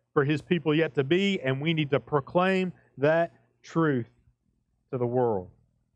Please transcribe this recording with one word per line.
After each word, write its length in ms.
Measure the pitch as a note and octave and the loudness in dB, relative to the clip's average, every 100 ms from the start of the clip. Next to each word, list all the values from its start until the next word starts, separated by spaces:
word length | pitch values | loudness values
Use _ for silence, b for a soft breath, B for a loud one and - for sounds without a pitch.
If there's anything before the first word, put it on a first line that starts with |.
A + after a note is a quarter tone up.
| _ | _
for 120 | - C#3+ | 0 0
his 160 | D3+ | 0
people 320 | - F3 D#3 | -2 -2 0
yet 220 | D3+ D#3 - | 0 0 0
to 80 | |
be, 380 | C3+ F3 G3+ F#3+ | 0 2 2 0
and 200 | C3 C3+ | -2 -2
we 140 | D3+ D#3+ | -2 -2
need 160 | D3 | 0
to 80 | C3+ | -2
proclaim 720 | - D3 - F3 F#3 F#3+ F#3 - b b | 0 -4 -2 0 0 0 -2 -8 b b
that 340 | C#3+ E3 E3+ _ _ _ - | 0 2 0 _ _ _ -8
truth 420 | E3 D#3+ C3 A2+ _ _ _ _ _ _ _ _ | 0 2 0 -4 _ _ _ _ _ _ _ _
to 60 | C3 | -4
the 60 | A#2+ | -2
world. 440 | B2 A#2+ G2+ F2+ - _ _ _ | 0 0 -2 -6 -18 _ _ _